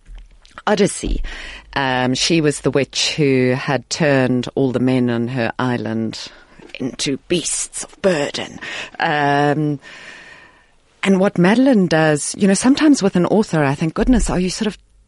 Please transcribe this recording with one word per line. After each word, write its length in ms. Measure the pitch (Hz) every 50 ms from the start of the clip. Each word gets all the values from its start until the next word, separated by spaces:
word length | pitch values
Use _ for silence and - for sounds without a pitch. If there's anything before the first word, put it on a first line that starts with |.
| _ - - - - - - - _ - - - -
Odyssey. 560 | - 214 - 208 - - - - - - - - - - - - - - - - - -
Um, 400 | 135 135 131 127 127 127 127 131
she 260 | - - - 170 165
was 200 | 151 151 139 -
the 100 | - 139
witch 440 | 123 143 131 - - - - - -
who 400 | 165 147 139 131 127 127 127 123
had 320 | 131 - - 135 123 - -
turned 580 | - - 165 147 139 131 127 123 127 123 120 - -
all 180 | - 139 127
the 80 | 117 120
men 300 | 127 127 131 127 123 123
on 180 | 117 117 117 120
her 240 | 131 127 113 - - -
island 720 | 127 127 123 117 110 110 113 113 113 110 - - - - - - - _ - - - - - -
into 360 | 127 131 - - - 147 - - _ -
beasts 560 | 180 165 - - - - - - - - -
of 160 | - - -
burden. 580 | - 190 175 143 143 - - - - - - - - - - - - - - -
Um, 800 | - 165 151 147 143 143 143 143 147 147 143 156 151 147 147 135 - - - - - - - - - - - - - - _ _ _ _ _ _ _ _ _ -
and 180 | - 196 190 185
what 180 | 190 202 - 175
Madeline 480 | 175 185 226 240 262 285 254 202 185
does, 480 | 156 165 156 160 156 151 143 - - - -
you 80 | 202 190
know, 60 | 196
sometimes 480 | - - 254 285 - 294 311 269 -
with 140 | 190 190 -
an 100 | 180 175
author, 360 | - - 208 208 - 170 156
I 120 | 147 135 143
think, 200 | - 165 160 -
"Goodness, 360 | - 156 - 254 - - -
are 100 | - 175
you 100 | 185 180
sort 160 | - - 220
of 120 | 214 - - _ _ _ _ _